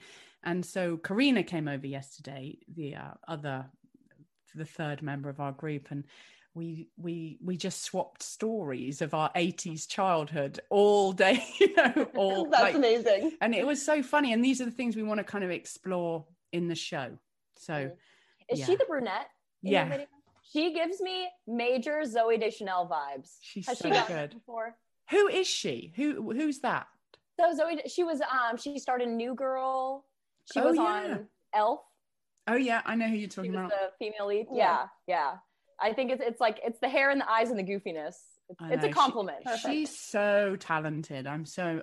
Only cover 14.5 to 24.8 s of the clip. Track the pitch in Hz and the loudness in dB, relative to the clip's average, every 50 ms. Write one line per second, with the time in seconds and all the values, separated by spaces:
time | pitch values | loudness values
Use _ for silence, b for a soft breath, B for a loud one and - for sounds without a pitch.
14.5 | 262 254 254 240 240 - 254 240 202 220 214 214 214 208 196 - - 202 196 180 | 4 2 0 -4 -4 -4 -2 -2 -2 -2 -2 -2 -2 -2 -4 -4 -4 -4 -2 -2
15.5 | 175 - - - - - - 185 185 180 175 170 165 160 151 156 _ _ _ _ | -4 -4 -6 -10 -16 -12 -6 -4 -4 -2 -2 -2 -4 -4 -6 _ _ _ _ _
16.5 | - 175 175 170 165 160 - - 180 147 131 113 - - _ _ _ _ _ _ | -4 -2 -2 -2 -2 -4 -6 -6 -6 -6 -6 -6 -10 -14 _ _ _ _ _ _
17.5 | _ - - - 160 147 135 135 131 - _ _ _ _ _ _ _ _ _ - | _ -18 -10 -6 -4 -4 -4 -4 -8 -12 _ _ _ _ _ _ _ _ _ -4
18.5 | 240 - 269 302 381 392 523 - 320 269 240 202 185 226 285 - _ _ _ _ | -4 -2 0 2 2 2 2 0 0 -4 -2 -2 -4 -6 -6 -10 _ _ _ _
19.5 | _ _ - 190 196 180 156 160 143 139 285 - _ _ _ _ _ _ _ - | _ _ -2 2 2 2 2 2 -2 -6 -8 -10 _ _ _ _ _ _ _ -6
20.5 | - 302 320 359 311 330 330 339 381 381 381 370 370 370 370 359 - _ - 214 | -2 0 0 0 0 -2 -2 -2 -2 -4 -4 -4 -4 -4 -6 -8 -10 _ -12 -8
21.5 | 233 233 233 240 254 254 233 302 294 302 311 247 214 233 226 226 233 220 220 208 | -4 -2 0 0 0 0 0 -2 -2 -2 -2 -2 0 2 2 4 4 2 0 -2
22.5 | - - 214 190 185 180 175 170 170 151 143 143 139 135 - - - - - - | -4 -4 -6 -4 -2 -2 -2 -2 -2 -4 -4 -6 -8 -12 -14 -16 -20 -20 -20 -14
23.5 | - 202 175 - - - - 311 - - - - 175 156 147 151 214 233 - - | -12 -10 -6 -6 -6 -4 0 2 2 2 2 2 -2 -4 -6 -6 -8 -14 -18 -12
24.5 | 233 226 220 233 233 _ | -10 -8 -8 -8 -10 _